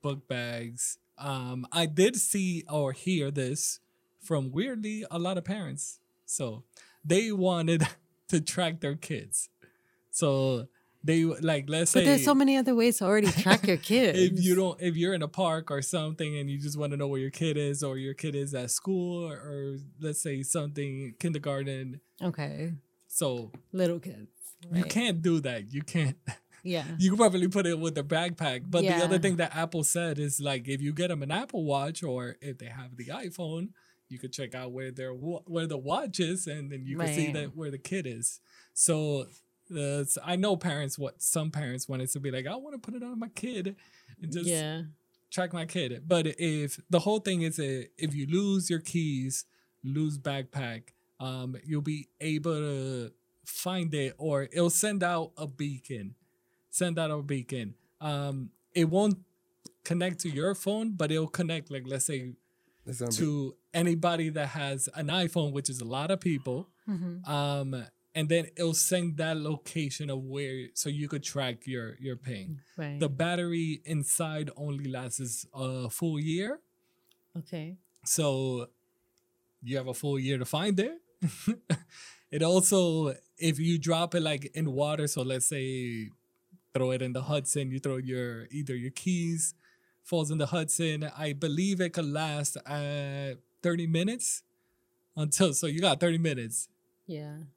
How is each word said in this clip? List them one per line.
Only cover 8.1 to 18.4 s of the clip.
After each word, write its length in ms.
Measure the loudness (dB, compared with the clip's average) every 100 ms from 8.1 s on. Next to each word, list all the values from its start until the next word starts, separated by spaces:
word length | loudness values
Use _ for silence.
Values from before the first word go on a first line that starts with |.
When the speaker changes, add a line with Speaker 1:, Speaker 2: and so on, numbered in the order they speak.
| _ _
Speaker 1:
to 120 | 0
track 400 | 0 0 0 0
their 160 | -4 -4
kids. 520 | -6 -8 -4 -6 -6 _ -20 _ _ _ _
So 560 | 0 2 4 2 0 -4 _ _ _
they, 220 | 2 4
like, 420 | 4 2 2 2 2
let's 240 | 2 6
Speaker 2:
But 60 | 8
Speaker 1:
say 40 | 8
Speaker 2:
there's 180 | 8
so 100 | 8
many 220 | 8 8 6
other 160 | 6
ways 240 | 6 6 6
to 60 | 4
already 220 | 6 6
track 380 | 4 6 6 6
your 100 | 2
Speaker 1:
<laughs> 60 |
if 80 | 4
you 380 | 6 6 6 4
Speaker 2:
kids. 240 | 6 6
Speaker 1:
don't, 260 | 6 4 2
if 140 | 0 2
you're 180 | 2
in 80 | 2
a 60 | -2
park 420 | 0 2 2 0
or 100 | -2
something 540 | 0 -2 -2 -2 -2 -2
and 140 | -2
you 80 | -4
just 180 | -4 -4
wanna 180 | -2 -2
know 100 | -2
where 120 | -2
your 100 | -4
kid 260 | 0 0 2
is, 260 | 0 0
or 140 | -2 -4
your 160 | -6
kid 200 | -6 -4
is 200 | -4